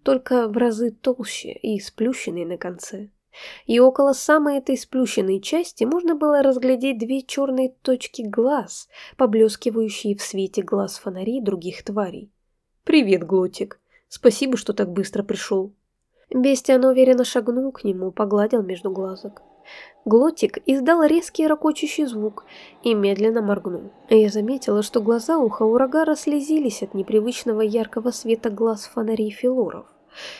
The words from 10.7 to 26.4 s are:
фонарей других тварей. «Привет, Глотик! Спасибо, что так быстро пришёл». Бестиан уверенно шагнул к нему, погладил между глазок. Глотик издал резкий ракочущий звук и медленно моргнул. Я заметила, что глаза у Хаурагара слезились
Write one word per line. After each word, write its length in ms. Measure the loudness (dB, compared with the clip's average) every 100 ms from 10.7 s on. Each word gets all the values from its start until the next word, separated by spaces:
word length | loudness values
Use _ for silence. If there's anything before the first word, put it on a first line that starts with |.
| -2 -4 -8
фонарей 420 | -10 -8 -6 -4
других 420 | -4 -4 -6 -10
тварей. 480 | -8 -6 -6 -8 -18 _ _ _ _ _
«Привет, 400 | 2 4 4 2
Глотик! 560 | 2 0 0 -4 -10 -12 _ _ _
Спасибо, 480 | 2 2 4 0 -2
что 180 | -2
так 160 | -4 -4
быстро 320 | -4 -4 -4
пришёл». 500 | -6 -6 -4 -4 -4 -10 _ _ _ _ -6
Бестиан 540 | 0 2 2 4 4
уверенно 400 | 6 6 6 6
шагнул 480 | 2 -2 -2 -2 -4
к 120 | -4
нему, 260 | -6 -4 -4
погладил 520 | -4 0 0 2 0
между 280 | -2 -6 -6
глазок. 520 | -6 -8 -10 -14 -18 _ _ -20 -20 -20 _
Глотик 540 | 4 6 6 2 -2 -2 -2
издал 380 | 0 4 4
резкий 420 | 4 4 0 0 0
ракочущий 600 | 2 0 -2 -4 -4 -4
звук 380 | -4 -6 -8 -18 -20 -20 -4
и 120 | 0
медленно 480 | 2 2 2 2 2
моргнул. 500 | 0 -2 -4 -10 -12 -14 4
Я 200 | 6 6
заметила, 540 | 2 -2 -2 0 0
что 180 | 0 0
глаза 380 | 0 0 0 0
у 100 | 0
Хаурагара 680 | 0 2 2 2 2 2 0
слезились 640 | -2 -2